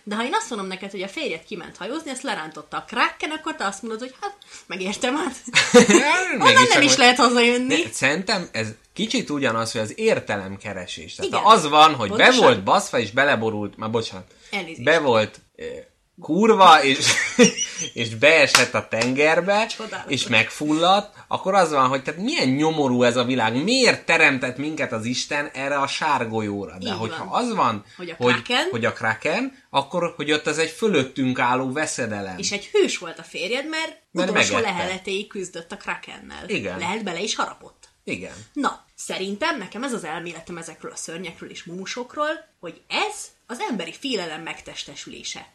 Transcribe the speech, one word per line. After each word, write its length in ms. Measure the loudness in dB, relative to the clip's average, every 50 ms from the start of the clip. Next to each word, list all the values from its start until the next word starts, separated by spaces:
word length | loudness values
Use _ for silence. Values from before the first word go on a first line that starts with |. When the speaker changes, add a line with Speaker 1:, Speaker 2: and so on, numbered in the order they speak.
Speaker 1:
De 120 | -12 -8 -6
ha 100 | -4 -4
én 100 | -2 -2
azt 160 | -4 -4 -4
mondom 180 | -8 -8 -6 -8
neked, 220 | -8 -10 -10 -12
hogy 120 | -10 -8
a 60 | -10 -8
férjed 360 | -8 -6 -6 -6 -6 -8 -10
kiment 320 | -12 -14 -14 -14 -14 -14
hajózni, 340 | -12 -10 -8 -8 -8 -8 -10
ezt 120 | -12 -10
lerántotta 540 | -8 -8 -6 -6 -8 -12 -14 -16 -16 -10 -10
a 80 | -10 -10
kraken, 440 | -6 -2 -2 -2 -2 -2 -6 -8 -8
akkor 240 | -8 -8 -8 -8 -8
te 80 | -4 -6
azt 160 | -6 -6 -8
mondod, 180 | -10 -10 -10 -8
hogy 140 | -10 -12 -14 -12
hát, 160 | -12 -12 -12 -14 -20 -20 -20 -18 -14
megértem, 500 | -12 -10 -6 -6 -6 -6 -4 -2 -2 -2
hát. 200 | -2 -4 -6 -8 -10 -10 -2 -2 0 2 8
Speaker 2:
<laughs> 160 | 8 8 10 10 6 6 6 4 2 2 0 -2
Speaker 1:
Onnan 200 | 0 2 4 6 8
Speaker 2:
Mégis 180 | 8 8 6
Speaker 1:
nem 100 | 6 6
is 60 | 6 4
Speaker 2:
csak 80 | 6 6
Speaker 1:
lehet 180 | 6 6 6
hazajönni. 680 | 6 4 4 4 4 4 4 4 2 0 0 0 0
Speaker 2:
De 60 | 0 -2
szerintem 560 | -4 0 0 0 0 0 -2 -2 -4 -4 -4 -6
ez 160 | -6 -6 -6 -6 -8 -12 _ _
kicsit 380 | -6 -6 -4 -2 -2 -2 -2 -2
ugyanaz, 420 | -4 0 0 0 0 0 -2 -2
hogy 80 | -2 -4
az 120 | -4 -4 -4 0
értelemkeresés. 1160 | 2 2 2 0 -2 -4 -6 -6 -6 -8 -12 -12 -10 -10 -10 -10 -10 -12 -12 -14 -14 -14 -10
Tehát 160 | -8 -6 -4
Speaker 1:
Igen. 120 | -2 2 6
Speaker 2:
ha 60 | 8
az 160 | 6 6 6 4
van, 260 | 8 8 8 8 8
hogy 140 | 4 -2 0
be 60 | 2
Speaker 1:
Pontosan. 260 | 6 6 6 6 8
Speaker 2:
volt 200 | 6 6 6 4 2
baszva, 340 | 2 2 2 2 0 -2 -2
és 120 | -2 0
beleborult, 680 | 2 2 2 4 2 2 0 -2 -4 -4 -6 -8 -8
már 140 | -8 -8 -4
bocsánat, 360 | -2 -2 -4 -4 -10 -14 -18 _ _ _ -16 -10
Speaker 1:
Elnézést. 320 | -8 -8 -8 -8 -8 -2
Speaker 2:
be 160 | 2 2 4 4
volt, 420 | 4 4 4 4 2 0 -4 -14 _ _ _
ö, 80 | -12 -12 -12 -12 -12 -16 _ _ _ _ _ _ -12
kurva, 600 | -4 -2 2 4 6 6 8 8 10 10 10 10 8
és, 280 | 4 2 2 2 2 2 0 -2 0 6
<laughs> 560 | 6 6 6 6 0 -8 -8 -8 -10 -10 -10 -6
és 200 | -6 -6 -6 -2
beesett 600 | 4 6 6 8 8 6 6 4 4 2 2 0
a 140 | -6 -4 -4
tengerbe, 800 | -4 -2 0 0 2 2 2 4 4 2 2 2 0 0 0
Speaker 1:
Csodálatos. 460 | -2 -6 -10 -10 -10 -10 -10 -6 -4
Speaker 2:
és 140 | -4 -4 -2
megfulladt, 880 | 2 2 2 2 2 -2 -6 -2 -2 0 2 4 4 4 2 0 -4 -12 -18 -10 -8
akkor 260 | -6 -4 -2 0 2
az 160 | 2 2 2
van, 180 | 2 2 2 2
hogy 140 | 0 -2
tehát 180 | -4 -6 -8 -6
milyen 280 | -4 -4 -2 0 0 0
nyomorú 540 | 2 2 2 0 0 0 0 2 2 4
ez 140 | 4 4 4
a 80 | 2 0
világ, 380 | 0 0 0 0 0 0 -2
miért 440 | 0 0 2 2 4 2 2 0 0
teremtett 500 | 0 2 4 4 2 2 0 -2 -4 -6
minket 360 | -6 -6 -6 -4 -4 -4 -4
az 120 | -4 -4 -4
Isten 420 | -4 -4 -6 -6 -4 -4 -6 -6 -6
erre 260 | -8 -6 -4 -4 -2 -2
a 80 | -2
sárgolyóra? 920 | -2 -2 -2 -2 0 0 0 -2 -2 -2 -2 -2 -2 -4 -6 -8 -10 -10 -10
De 80 | -8 -6
Speaker 1:
Így 80 | -6 -4
Speaker 2:
hogyha 260 | -6 -6 -6 -8 -8
Speaker 1:
van. 180 | -4 -2 -2 -2
Speaker 2:
az 100 | -2 0
van, 300 | 0 0 0 0 -2 -8 -14 -18
Speaker 1:
Hogy 140 | -14 -14 -12
a 40 | -6 0
Speaker 2:
hogy, 140 | 2 2 2 2
Speaker 1:
kraken. 240 | 0 -2 -2 -2 0 -2
Speaker 2:
hogy 140 | -2 -2 -2
a 80 | -2
kraken, 680 | -2 -2 -2 -2 -2 -2 -2 -2 -2 -2 -2 -6 -8 -14 _ _
akkor 420 | -2 -2 -2 -2 -4 -4 -4 -4 -4
hogy 160 | -6 -2 0
ott 140 | 0 0 0
az 120 | -2 0 0
egy 120 | -2 -2
fölöttünk 680 | -2 -2 0 2 2 2 0 0 -2 -2 -2 0 0 0
álló 340 | 0 0 0 0 -2 -2
veszedelem. 680 | -2 -4 -4 -4 -4 -6 -6 -4 -6 -6 -8 -8 -8 -8
Speaker 1:
És 140 | -6 -6
egy 140 | -6 -6 -6
hős 320 | -2 2 2 2 2 0 -6
volt 200 | -8 -10 -14 -14
a 40 |
férjed, 460 | -16 -14 -10 -8 -6 -4 -4 -4 -6 -6
mert 280 | -6 -6 -6 -8 -10 -14 _ _
Speaker 2:
Mert 200 | -4 -4 -2 0
Speaker 1:
utolsó 240 | 2 2 2 2 2
Speaker 2:
megette. 180 | 0 -2 -2 -2
Speaker 1:
leheletéig 500 | -4 -4 -6 -6 -8 -8 -6 -6 -6 -6
küzdött 460 | -8 -10 -12 -12 -10 -12 -16 -14 -14
a 40 | -16
krakennel. 720 | -12 -8 -8 -8 -10 -10 -18 -18 -18 -18 -16 -16 -14 -10 -6
Speaker 2:
Igen. 300 | -6 -6 -4 -6 -6 -6
Speaker 1:
Lehet 260 | -6 -6 -6 -6 -6
bele 160 | -6 -6 -6
is 140 | -6 -6 -4
harapott. 540 | -4 -6 -6 -8 -16 -20 -20 _ _ _ _ _ _ -10
Speaker 2:
Igen. 280 | -10 -10 -10 -10 -14 -16 -18 -18 _
Speaker 1:
Na, 320 | -6 -4 -4 -4 -4 -6 _ _ _
szerintem 640 | -16 -12 -10 -8 -6 -6 -6 -6 -4 -2 -4 -4 -4
nekem 240 | -8 -12 -10 -8
ez 100 | -8 -6
az 120 | -6 -6 -8
elméletem 520 | -8 -10 -10 -10 -12 -14 -14 -14 -14 -14
ezekről 360 | -14 -14 -16 -16 -16 -16 -16
a 40 | -14
szörnyekről 540 | -14 -12 -12 -12 -12 -12 -14 -14 -16 -18 -18
és 140 | -16 -16 -16
mumusokról, 840 | -14 -12 -12 -10 -10 -10 -10 -10 -10 -6 -6 -4 -4 -6 -8 -10 _ _ _
hogy 200 | -16 -16 -16 -16 _ -8
ez 280 | -6 -4 -4 -6 -8 -12 -16 -18 _ _ _
az 120 | -14 -10 -8 -6 -6
emberi 220 | -6 -6 -8 -10 -12 -10
félelem 420 | -8 -6 -4 -4 -4 -6 -8 -10
megtestesülése. 1040 | -10 -12 -12 -14 -14 -16 -14 -14 -14 -14 -14 -16 -16 -16 -16 -14 -12 -12 -12 -14 -16 -20